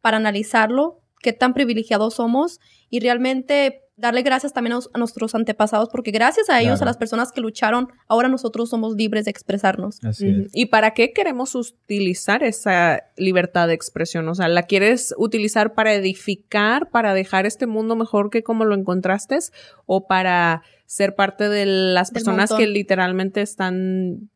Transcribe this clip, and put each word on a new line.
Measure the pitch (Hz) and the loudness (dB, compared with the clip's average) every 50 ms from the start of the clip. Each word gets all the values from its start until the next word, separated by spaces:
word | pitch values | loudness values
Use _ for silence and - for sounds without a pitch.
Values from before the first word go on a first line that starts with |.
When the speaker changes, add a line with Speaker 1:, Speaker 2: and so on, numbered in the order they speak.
Speaker 1:
para | _ 226 220 220 | _ 2 2 2
analizarlo, | 220 214 202 202 220 214 - 233 220 214 240 262 294 330 330 _ _ _ _ _ _ | 0 0 0 -2 -6 0 2 2 2 2 2 0 0 0 -2 _ _ _ _ _ _
qué | 247 226 | -2 0
tan | - - 254 247 | 2 0 0 2
privilegiados | 254 285 233 240 214 220 - 226 202 214 226 226 | 2 0 0 0 -2 -2 0 0 0 0 0 0
somos | - 240 233 233 262 302 349 - - _ _ _ _ _ _ | -2 -2 0 2 2 0 -2 -4 -10 _ _ _ _ _ _
y | - 247 | -6 -2
realmente | 226 247 247 240 254 254 262 262 254 - 294 285 277 269 269 - _ _ _ _ | 0 0 0 2 0 0 -2 -2 -2 0 0 2 2 0 -2 -4 _ _ _ _
darle | 214 240 233 247 254 | -4 0 0 0 2
gracias | 277 262 269 269 285 285 | 2 0 0 -2 -4 -4
también | - 240 226 233 | -4 -4 -2 -4
a | |
nos-, | 240 247 - _ | -4 -6 -6 _
a | 233 | -4
nuestros | 240 226 - - 226 220 - | -4 -4 -4 -6 -6 -4 -2
antepasados, | 226 226 220 214 _ 214 214 - 208 220 226 | -4 -2 -2 0 _ 0 0 2 0 0 0
porque | - 247 233 - 202 | -4 -8 -6 -4 -2
gracias | 220 233 254 - - 440 - | 2 2 2 2 2 2 2
a | 320 247 | 4 4
ellos, | 233 233 254 - | 4 2 2 2
Speaker 2:
Claro. | 294 | 0
Speaker 1:
a | 240 | -2
las | 240 233 | -2 -2
personas | 233 226 - 226 240 247 - | -4 -4 -2 -4 -4 -4 -4
que | - | -6
lucharon, | 240 220 214 - - 214 226 247 254 247 - _ _ _ | -6 -6 -4 -2 -2 0 0 0 -2 -4 -8 _ _ _
ahora | 220 226 247 254 | 0 2 2 2
nosotros | 262 254 254 233 220 220 233 233 | 0 0 -2 -6 -4 -4 -6 -4
somos | 247 226 220 220 226 | -2 -4 -4 -4 -2
libres | 202 220 214 208 214 214 | -2 -2 0 0 -2 -2
de | 214 202 | -4 -6
expresarnos. | - - - - 202 - 196 190 - 185 202 214 - - | -8 -6 -6 -4 0 0 0 0 0 -6 -8 -10 -8 -6
Speaker 2:
Así | - 107 - 202 196 | -6 -4 -2 0 0
Speaker 3:
Ujú. | 196 202 196 | 2 0 0
Speaker 2:
es. | 202 - | -2 0
Speaker 3:
¿Y | - 247 | -2 0
para | - - 220 214 220 220 | 2 4 4 4 4 4
qué | - 233 - - | 2 0 2 2
queremos | - 403 359 269 247 254 269 - | 0 0 0 0 -4 -6 -4 -4
utilizar | 262 233 - - _ _ _ 208 202 202 185 180 - - - 202 240 294 | -6 -6 -6 -10 _ _ _ -4 -2 0 0 -2 -2 -2 -2 0 0 0
esa | 240 214 - - 208 185 175 175 170 151 - - _ _ | -2 -2 -2 -2 0 2 4 4 4 2 0 -2 _ _
libertad | - 185 190 185 180 175 175 - 180 170 170 | -2 -2 2 2 2 0 2 0 0 2 2
de | 165 | 0
expresión? | 160 - - _ - 165 170 - 165 160 160 | -2 -4 -10 _ -6 -6 -4 -4 -6 -4 -4
O | 170 | -4
sea, | 185 185 165 | -2 0 2
¿la | 170 170 170 | 2 0 0
quieres | 170 - 196 196 214 240 247 - - - | 2 0 2 4 4 2 2 0 -6 -4
utilizar | - 220 226 214 226 208 214 - 220 208 214 214 | -2 -2 -2 0 -2 -2 0 0 0 0 0 0
para | - 220 220 214 | 0 2 2 2
edificar, | 202 190 190 190 190 - - 202 185 _ _ - 214 208 214 233 277 339 349 | 2 0 -2 -4 -4 -6 -6 -6 -6 _ _ -2 0 0 2 2 0 -2 -2
para | _ 240 226 214 196 | _ 0 2 2 2
dejar | 190 190 190 - 190 190 | 0 -2 0 0 0 0
este | 208 220 - 277 | 0 -2 -2 -6
mundo | 240 220 220 220 220 233 | -4 -2 -4 -2 -2 0
mejor | 226 226 220 - 208 208 208 | -2 -2 0 0 0 0 2
que | - 233 226 | 0 -2 -2
como | - 226 220 220 | 0 -2 0 2
lo | 214 208 | 2 2
encontraste, | 196 190 196 180 185 180 180 185 202 - - 262 302 339 - _ - - - - _ _ | 0 0 -2 -2 -2 0 0 0 -2 -2 -2 -4 -4 -4 -6 _ -18 -20 -20 -20 _ _
o | _ 185 190 190 | _ -2 -2 0
para | - 190 185 185 185 180 175 175 170 165 160 _ _ _ _ _ | 2 0 2 2 2 2 4 4 2 2 0 _ _ _ _ _
ser | _ - - 202 196 196 | _ -2 0 0 0 2
parte | - 196 196 196 - 208 208 | 0 0 0 0 -2 -2 0
de | 208 208 202 | 0 0 0
las | 196 190 190 190 185 185 180 180 - | 2 2 2 2 2 2 2 0 0
Speaker 1:
Del | 233 | -2
Speaker 3:
personas | 240 226 220 190 190 196 214 | -4 -2 0 2 2 2 2
Speaker 1:
montón. | 220 220 | 2 2
Speaker 3:
que | 226 214 | 2 2
literalmente | 208 208 202 196 196 185 185 180 185 185 190 190 196 214 202 | 2 -2 0 0 0 0 2 0 0 -2 -2 -2 -2 -4 -4
están | 208 - _ 190 185 180 185 185 185 185 185 185 180 175 - 208 208 _ | -4 -4 _ -4 -4 -2 -2 -2 -2 -2 -2 -2 -4 -6 -8 -12 -18 _